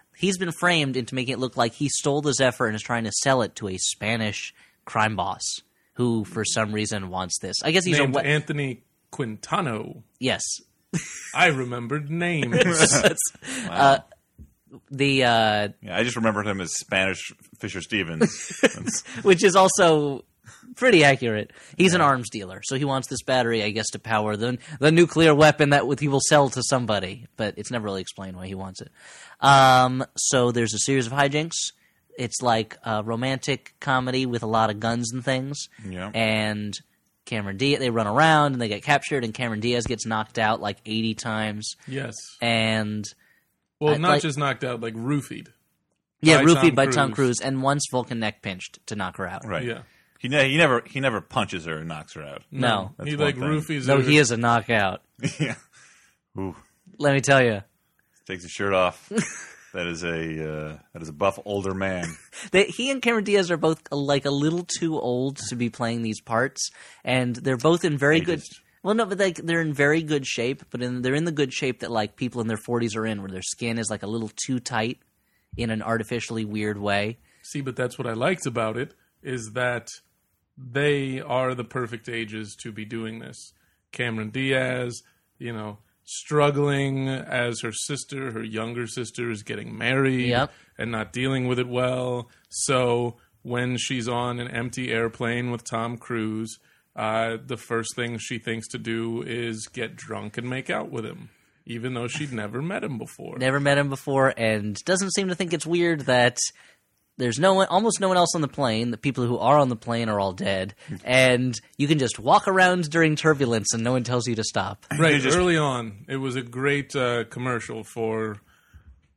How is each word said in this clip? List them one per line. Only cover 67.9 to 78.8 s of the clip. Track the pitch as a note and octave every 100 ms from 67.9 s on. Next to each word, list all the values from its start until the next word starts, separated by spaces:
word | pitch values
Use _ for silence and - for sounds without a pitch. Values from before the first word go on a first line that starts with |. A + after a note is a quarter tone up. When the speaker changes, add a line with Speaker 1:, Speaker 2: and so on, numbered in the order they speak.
| D3
Speaker 1:
very | C#3+ D#3+
good | D#3+ D#3+
Speaker 3:
Ageist. | - - _ _
Speaker 1:
well, | F#3 A3
no, | G#3+
but, | F#3+
like, | F#3+ E3
they're | E3 E3+
in | D#3+
very | C#3 C#3+ D#3+
good | D#3 D3+ C3
shape, | - A#2+ C#3 -
but | B2
in, | B2 B2
they're | B2
in | C#3+
the | E3+
good | D3+ C#3
shape | - C3+ B2
that, | -
like, | A2+ G#2 -
people | B2+ A#2+
in | A2+
their | A2
forties | - A#2+ A#2 A2
are | A2
in, | G#2+
where | F#2+
their | F#2+
skin | - - A#2+ A2+
is, | A2
like, | G#2+
a | G2
little | A2+ A2 -
too | - B2+
tight | - A#2+ A2+ - _ _ _ _ _ -
in | A#2
an | A2
artificially | G#2+ A2+ A2 A#2+ - A2+
weird | G#2+ G#2+ G#2+ G#2
way. | G#2 G2+ G#2 A#2 _ _
Speaker 2:
See, | - D3+
but | C3+ B2
that's | B2 -
what | B2
I |
liked | A2+ C#3 F#3+ C#3
about | A#2+ A2
it, | A2